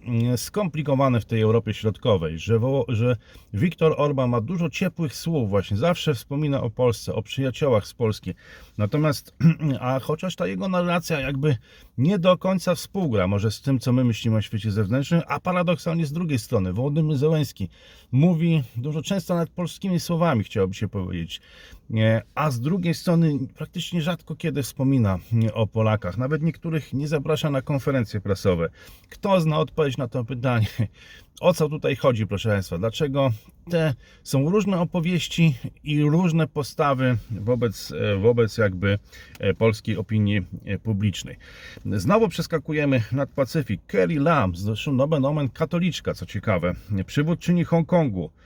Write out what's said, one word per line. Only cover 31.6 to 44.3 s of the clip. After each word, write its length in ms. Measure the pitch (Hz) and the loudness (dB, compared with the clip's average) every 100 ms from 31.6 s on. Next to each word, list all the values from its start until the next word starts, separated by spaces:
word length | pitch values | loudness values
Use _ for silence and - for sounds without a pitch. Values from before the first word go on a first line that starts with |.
| 151 | 0
tutaj 260 | 151 - 135 | -2 -4 0
chodzi, 320 | 143 113 104 | 2 2 -2
proszę 220 | 98 113 | -2 0
państwa? 280 | 101 92 87 | -2 -2 -4
Dlaczego 540 | 113 - 151 139 135 110 - - - | -4 -2 -2 0 0 0 -8 -20 -4
te 240 | 170 160 120 - - | 0 0 -2 -10 -20
są 260 | - 135 143 | -2 0 2
różne 300 | 208 196 180 | 2 2 0
opowieści 760 | 170 180 165 180 - - 165 120 123 - | 0 -2 -2 -2 -2 2 2 2 -8 -12
i 180 | 147 147 | -4 0
różne 460 | 147 165 180 160 156 | 2 4 2 2 0
postawy 680 | 151 139 - 147 131 127 117 - | -2 -6 -2 0 2 2 0 -2
wobec, 600 | 101 104 123 117 95 - | -6 -2 0 0 -4 -10
e, 260 | 139 107 98 | -4 -2 2
wobec 400 | 107 120 110 - | 2 4 0 2
jakby, 420 | 104 92 98 104 - - - - | 0 2 0 0 -4 -20 -20 -6
e, 140 | 101 | -2
polskiej 440 | 87 113 110 - 101 | 2 2 0 -4 -6
opinii, 480 | - 107 104 104 87 85 - | -2 0 2 0 -2 -10 -8
e, 140 | 95 | -6
publicznej? 580 | 110 98 104 - 65 - - - - - 101 | -2 0 0 -2 -10 -14 -20 -20 -20 -12 -6
Znowu 420 | 101 95 214 220 | -2 2 4 2
przeskakujemy 760 | - - 160 - 151 143 131 104 | -2 -4 -4 -4 -2 2 2 0
nad 180 | 131 139 | -2 -2
Pacyfik. 520 | - 131 165 - 92 - | -2 -2 -2 -2 -6 -4
Carrie 280 | 196 180 151 | 0 2 2
Lam, 360 | 143 | 2